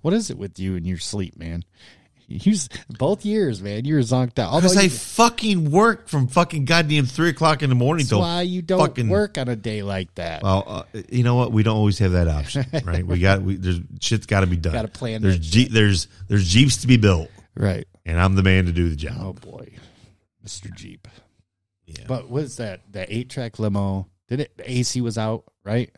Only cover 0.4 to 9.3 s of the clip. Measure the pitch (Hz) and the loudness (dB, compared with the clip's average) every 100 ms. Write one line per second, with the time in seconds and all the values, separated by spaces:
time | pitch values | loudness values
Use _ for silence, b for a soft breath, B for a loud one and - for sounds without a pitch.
0.4 | 98 85 95 92 85 87 - 104 90 - | -10 -6 -4 -4 -4 -6 -6 -6 -8 -8
1.4 | 82 82 - b b b b b b 90 | -10 -10 -12 b b b b b b -2
2.4 | - 208 - B B 117 143 208 208 214 | 0 0 -4 B B -4 -2 -2 -2 -2
3.4 | 170 101 101 104 135 151 113 127 123 - | -2 -4 -6 -6 0 0 2 0 0 -2
4.4 | 101 151 180 185 190 131 - - 233 233 | -2 2 4 6 4 0 -6 4 4 4
5.4 | 214 185 151 160 226 214 - 151 127 - | -2 0 2 4 4 2 -4 -2 2 2
6.4 | 175 156 131 165 156 151 127 - 170 151 | 0 -2 0 2 2 0 0 0 -2 2
7.4 | 160 147 143 123 123 165 127 107 170 175 | 0 2 2 2 2 0 0 2 2 0
8.4 | 180 180 165 185 151 - 113 196 208 | -2 -4 -2 2 2 2 0 2 0